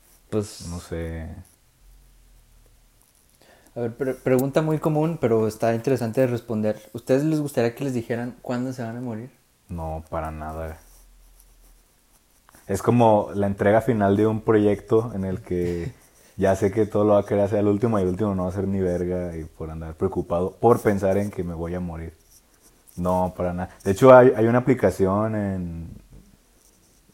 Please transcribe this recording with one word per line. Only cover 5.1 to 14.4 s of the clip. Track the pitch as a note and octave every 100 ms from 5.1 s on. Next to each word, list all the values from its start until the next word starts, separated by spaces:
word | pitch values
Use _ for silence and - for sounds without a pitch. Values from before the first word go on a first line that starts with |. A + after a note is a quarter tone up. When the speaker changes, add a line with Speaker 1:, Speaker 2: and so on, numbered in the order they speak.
| E3
Speaker 3:
pero | B2 A2+ A2
está | - A#2 A2+
interesante | B2+ B2+ A#2 A2
de | C3
responder. | A#2+ - A2 G#2+ G#2+ -
¿Ustedes | A#2 - C3
les | D3+ D#3
gustaría | C#3+ - A#2 A#2
que |
les | C#3+
dijeran | B2 A2+ A#2 B2 -
cuándo | - B2 C3
se | B2+
van | A2+ A#2
a |
morir? | B2 A2 B2+ - _ _ -
Speaker 2:
No, | F2 D#2+ D#2+ D#2+
para | E2 D#2
nada. | D#2 D#2 D#2+ D#2+ D#2 - - - _ - _ _ _ _ _ _ _ _ _ _ _ _ - -
Es | G2
como | - A#2+ A#2 G#2 E2+
la | F#2 G2+
entrega | G2 G2+ A2
final | - A2+ G2+ G2+
de | A2
un | A2